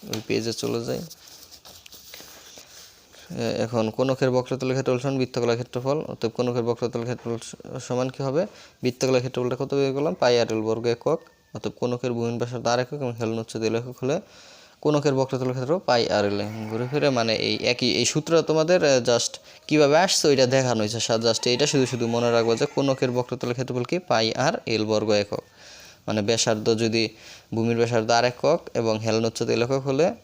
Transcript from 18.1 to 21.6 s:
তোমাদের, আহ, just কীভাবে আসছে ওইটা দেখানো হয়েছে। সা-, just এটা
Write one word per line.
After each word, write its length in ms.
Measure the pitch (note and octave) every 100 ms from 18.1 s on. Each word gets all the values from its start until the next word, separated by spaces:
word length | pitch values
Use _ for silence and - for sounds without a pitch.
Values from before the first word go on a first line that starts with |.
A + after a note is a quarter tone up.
| D#3+ D3 E3
তোমাদের, 420 | D#3 D#3 D#3 F3+
আহ, 160 | D#3 C3
just 380 | A#2+ A#2 - - - - -
কীভাবে 300 | D3+ C#3+ D3+
আসছে 300 | F#3 - D#3+
ওইটা 180 | C3+ B2+
দেখানো 340 | C3+ B2+ A2+
হয়েছে। 200 | G#2+ A2+
সা-, 180 | - A2+
just 300 | A2+ A2+ -
এটা 180 | B2